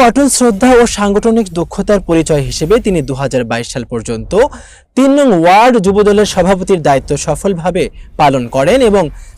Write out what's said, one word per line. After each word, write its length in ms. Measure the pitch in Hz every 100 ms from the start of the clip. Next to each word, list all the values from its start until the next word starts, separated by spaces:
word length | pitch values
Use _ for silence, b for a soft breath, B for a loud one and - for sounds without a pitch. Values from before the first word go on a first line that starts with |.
| 247
অটল 220 | 247 285
শ্রদ্ধা 420 | - 247 196 254 247
ও 20 | 240 -
সাংগঠনিক 480 | 202 202 226 226 190 170
দক্ষতার 420 | 165 - 196 208 -
পরিচয় 340 | 165 160 151 131
হিসেবে 260 | - 156 226
তিনি 200 | 220 180 131
দুহাজার 340 | 131 139 254
বাইশ 220 | 113 117 120
সাল 140 | 131
পর্যন্ত 480 | 117 117 110 113 110 185 285 B B B B
তিন 160 | - 269
নং 140 | 285 269 180
ওয়ার্ড 340 | 165 196 247 240
যুবদলের 480 | 185 202 208 208 202
সভাপতির 460 | 190 180 190 185 185
দায়িত্ব 300 | 147 139 - 143 -
সফলভাবে 580 | 147 196 180 175 180 127 b b -
পালন 260 | 147 135 120
করেন 300 | 135 143 254 233
এবং 140 | 202 156 b b